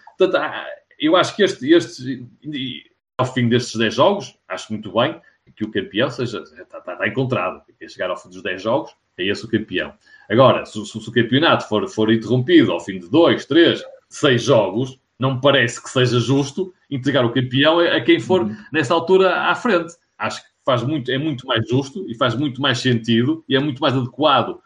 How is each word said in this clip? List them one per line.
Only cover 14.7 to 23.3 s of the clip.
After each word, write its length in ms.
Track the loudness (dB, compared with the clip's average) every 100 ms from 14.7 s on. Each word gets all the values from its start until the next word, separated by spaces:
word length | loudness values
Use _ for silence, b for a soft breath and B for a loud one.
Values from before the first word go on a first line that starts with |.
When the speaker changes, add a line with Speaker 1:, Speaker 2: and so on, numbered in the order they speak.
| -2 -6 -10 _ -6
Speaker 1:
não 180 | -4 2
me 60 |
parece 400 | 2 4 2 -2
que 60 | -4
seja 300 | 0 2 2
justo 540 | 2 0 0 -4 -8 -10 -10
entregar 360 | -6 -2 0 2
o 60 |
campeão 480 | 0 0 2 4 4
a, 160 | 2 2
a 60 |
quem 180 | 4 2
for 240 | 4 0
Speaker 2:
Uhum. 120 | 0 B B
Speaker 1:
nessa 220 | -4 0
altura 560 | 0 4 4 4 2 0
à 60 | -2
frente. 380 | 0 0 -2 -14 _ -8
Acho 240 | -8 -8
que 80 | -16 _ -2
faz 180 | 0
muito, 280 | 0 -4 -2
é 60 | -2
muito 280 | -2 -6 -2
mais 220 | -2 0
justo 380 | -2 -2 -10 -10
e 60 | -2
faz 200 | -2 0
muito 260 | -4 -2
mais 180 | -2 0
sentido 640 | 0 0 2 2 2